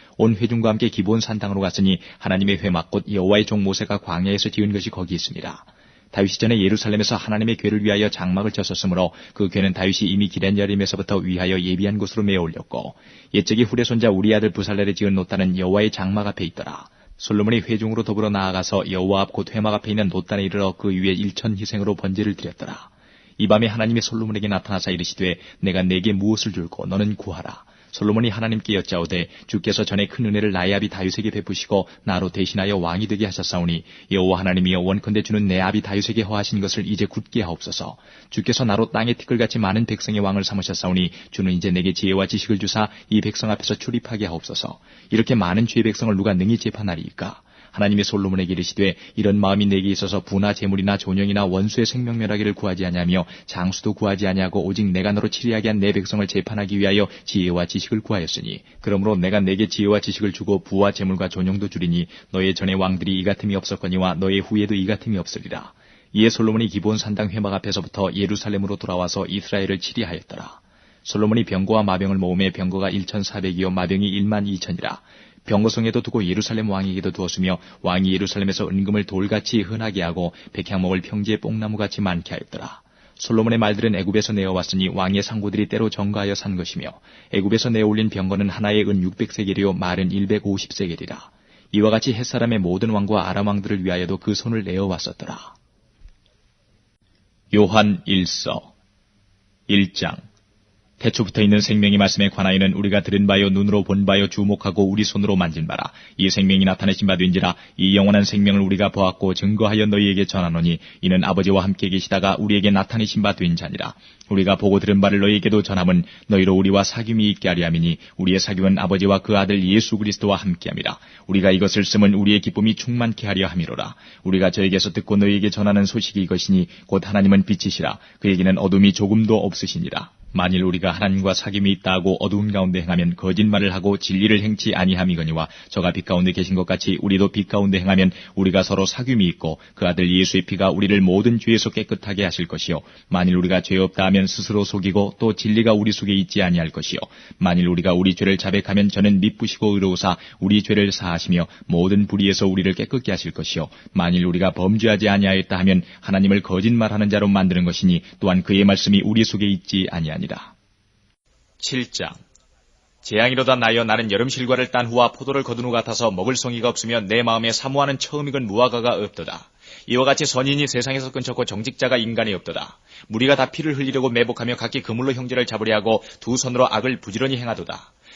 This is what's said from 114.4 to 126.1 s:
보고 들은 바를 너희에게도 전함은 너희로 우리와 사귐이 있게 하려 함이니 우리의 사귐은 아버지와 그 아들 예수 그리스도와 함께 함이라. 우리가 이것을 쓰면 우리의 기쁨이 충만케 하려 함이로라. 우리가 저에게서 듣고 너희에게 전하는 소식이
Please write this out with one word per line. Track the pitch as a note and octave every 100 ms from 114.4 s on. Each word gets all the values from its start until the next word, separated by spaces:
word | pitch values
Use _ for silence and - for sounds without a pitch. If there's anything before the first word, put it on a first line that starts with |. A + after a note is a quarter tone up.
| F#2+ F#2+
보고 | G#2 G2
들은 | G2 G2+
바를 | G2 G2+
너희에게도 | G2+ G#2 G2+ G#2
전함은 | F#2+ F#2+ F2+ F2+ E2+ - -
너희로 | G2+ F#2
우리와 | F#2+ F#2+ G2+
사귐이 | F#2+ - A2+ A2+ G#2
있게 | F#2+ F#2+
하려 | F2 E2+
함이니 | E2 E2+ E2 - -
우리의 | F#2 F#2
사귐은 | - F#2+ F#2+ F#2+
아버지와 | F2 G2 G2 G2
그 | - G2+
아들 | F#2+ G2+ F#2
예수 | G#2 - G#2+
그리스도와 | G#2 G2 G#2 F#2+
함께 | G2+ E2+ -
함이라. | - - - - - -
우리가 | C3+ F#2+
이것을 | F#2 G2+ G#3+
쓰면 | F#2 G#2 G2+
우리의 | G2+ G2+ G#2
기쁨이 | - A2 G#2+ G#2
충만케 | - A#2+ A#2 A2 G#2
하려 | F#2+ F#2
함이로라. | F2 D#2+ A#1 - - - -
우리가 | F2+ F#2 F#2
저에게서 | F2 G2 F#2 F#2+
듣고 | F#2+ - G2+
너희에게 | G2+ G2+ G#2
전하는 | G2 G2+ G2+
소식이 | G2 A#2 -